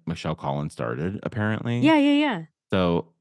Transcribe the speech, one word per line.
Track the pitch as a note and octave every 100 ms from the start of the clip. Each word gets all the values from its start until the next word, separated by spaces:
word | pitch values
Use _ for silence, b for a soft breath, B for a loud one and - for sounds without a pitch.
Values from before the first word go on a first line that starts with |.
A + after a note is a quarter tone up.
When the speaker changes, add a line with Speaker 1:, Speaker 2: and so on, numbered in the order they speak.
| -
Speaker 1:
Michelle | E2 E2 D#2
Collins | - C#2+ D2+
started, | - A#1 A#1+ E2+ G2+
apparently. | - - G#2+ G#2+ - A#2+
Speaker 2:
Yeah, | C#4+ D#4+
yeah, | C#4+
yeah. | C#4+ D4+ G3 D#3+ _ _
Speaker 1:
So, | G2 F2+ E2+ - _